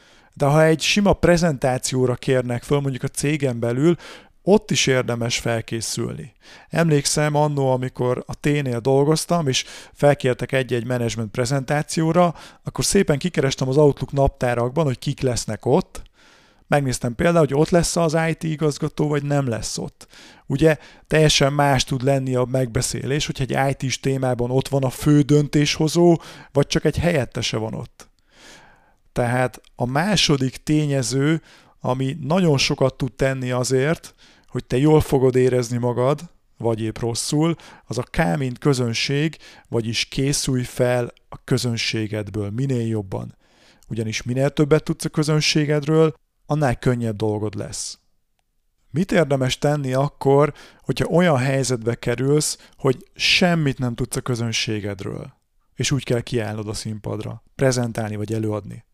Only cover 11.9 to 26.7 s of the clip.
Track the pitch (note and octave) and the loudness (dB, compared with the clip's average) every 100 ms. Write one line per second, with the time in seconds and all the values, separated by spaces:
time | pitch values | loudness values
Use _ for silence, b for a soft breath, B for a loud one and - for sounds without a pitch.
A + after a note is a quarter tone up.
11.9 | - D#3+ E3 F3 - B B - - B2+ | -2 0 4 2 0 B B -10 -4 0
12.9 | G3+ F#3+ C#3+ F3+ - C3+ - C3 C3+ D3 | 2 2 2 -2 0 -2 0 0 4 4
13.9 | C3+ C3 C#3 C#3 - B2 A#2+ A#2+ C3+ D3+ | 4 -2 0 0 2 0 0 0 0 -2
14.9 | A#2+ - C3+ C3 A#2 - G#2+ A#2+ D3+ - | -2 -4 -2 -2 -2 -4 -4 2 2 2
15.9 | - - b b b b b b D3 C3+ | -8 -18 b b b b b b 0 0
16.9 | A#2+ B2+ A#2 E3+ E3+ D3 C#3 D#3+ F3 D#3+ | -2 -4 0 2 4 4 2 2 2 2
17.9 | - E3 D#3+ E3 D#3+ E3 D#3 D#3 C#3 D3+ | 0 0 2 0 -2 -4 -2 -2 -2 -4
18.9 | - D3+ D3 C#3+ C#3+ C3+ A2+ - - - | -2 -2 -2 0 0 0 -4 -6 -8 -10
19.9 | - - B B B B C#3 D#3 D3+ B | -12 -20 B B B B 2 4 2 B
20.9 | B B D#3 D#3 - C#3 D3 C#3+ C3 - | B B 4 4 4 2 4 2 2 0
21.9 | C3+ B2+ C#3 C3 B2+ B2 C3 B2+ A#2 A#2+ | -2 0 0 0 0 0 0 -2 -2 -4
22.9 | A#2 A#2+ D3 - - B2+ C3+ C3+ C3+ C3 | -4 -4 -4 -4 -4 -2 0 0 -2 -4
23.9 | - C#3 C3+ C3 A#2+ A#2+ C3 - C#3 C3 | -4 -2 -2 -2 -2 0 0 0 0 -2
24.9 | - - D3 C3 D3 C#3+ D3 D3 - D#3 | -2 4 4 6 4 2 0 0 0 0
25.9 | E3 F3 E3 B B B C#3 C#3+ | 4 4 4 B B B -2 0